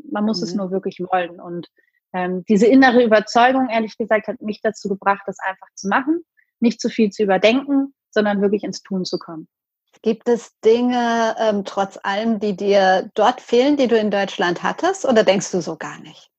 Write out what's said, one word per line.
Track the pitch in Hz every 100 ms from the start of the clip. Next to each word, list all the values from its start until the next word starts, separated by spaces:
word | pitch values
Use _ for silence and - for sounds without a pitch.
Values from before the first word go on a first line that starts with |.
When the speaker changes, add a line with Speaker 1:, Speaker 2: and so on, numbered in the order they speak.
| -
Speaker 1:
Man | 208
muss | 214 208
es | 170
Speaker 2:
Mhm. | 185
Speaker 1:
nur | 185
wirklich | 190 190 -
wollen. | 180 185 175 175
Und, | 180 175 165 _ _ _ _
ähm, | 185 180 185 175
diese | 214 220
innere | 269 262 233
Überzeugung, | 240 214 214 240 247 262 254
ehrlich | 226 220 -
gesagt, | 220 214 208
hat | 202
mich | 214 208
dazu | 220 208 196
gebracht, | 196 196 196 -
das | 185
einfach | 190 190 - -
zu | 196
machen, | 214 269 339 - _ _ -
nicht | 240 -
zu | 233
viel | - 214
zu | -
überdenken, | 208 190 208 254 277 277 277 _ _
sondern | - 208 202
wirklich | 202 202
ins | 196 190
Tun | - 190
zu | 180 180
kommen. | - 165 170 _ _ _ _ _
Speaker 2:
Gibt | 220 226 -
es | 233 - _
Dinge, | 214 233 247 247 240 233 226 -
ähm, | 220 202
trotz | 190 - 196 -
allem, | 196 196 226 220
die | 208 180
dir | 202 196 185 185 -
dort | - 202 254
fehlen, | - 233 269 294
die | 247
du | 226
in | 214
Deutschland | 202 196 - 180 170
hattest, | 185 196 330 381
oder | - 220
denkst | 196 190 -
du | 190
so | 160 160
gar | 151 147
nicht? | - - _